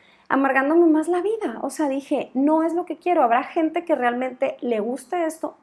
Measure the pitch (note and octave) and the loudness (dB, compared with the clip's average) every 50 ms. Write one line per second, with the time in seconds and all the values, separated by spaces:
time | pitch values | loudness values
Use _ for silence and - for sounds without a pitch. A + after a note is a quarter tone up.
0 | _ _ _ _ _ - - C4+ C#4 C4+ C4 C4+ C4+ C#4+ E4 E4+ F4 D#4+ D4+ D#4 | _ _ _ _ _ -2 0 2 2 2 2 2 2 4 4 6 6 6 4 4
1 | D#4 E4+ F4+ F4+ F4 G#4 A4+ A4 G#4 B3+ - - - C#4 - - D4+ C4+ C4+ C#4 | 2 0 -2 -2 -2 -2 -4 -4 -6 -8 -6 -8 -8 -8 -4 -4 -2 -2 -2 -4
2 | C4+ - D4 B3 - - - B3+ C#4 D4+ D#4 D#4+ D#4+ E4 D#4+ F4 F4 - D4+ - | -4 -2 -4 -4 -4 -4 -2 0 2 2 2 2 2 0 -2 -4 -4 -6 -10 -6
3 | _ F4+ F4 D#4+ C4 A3+ A#3 B3+ C#4+ - - E4+ D#4+ D#4 D#4+ F4 E4+ - D4+ B3+ | _ 0 2 4 4 4 2 0 0 -2 -2 -2 -2 0 -2 -4 -2 0 0 0
4 | B3 A#3+ A#3+ B3 B3+ B3+ B3+ - C4+ - - - C#4+ A#3+ A3+ G#3+ G3+ A#3+ C4 C#4+ | 0 0 0 -2 -4 -6 -4 -4 -4 -4 -4 -6 -4 -2 -2 -2 -2 -4 -6 -8
5 | - - F4+ F4+ E4 D#4+ D#4 - D4+ - - _ | -8 -6 -4 -2 -2 -4 -4 -6 -10 -10 -10 _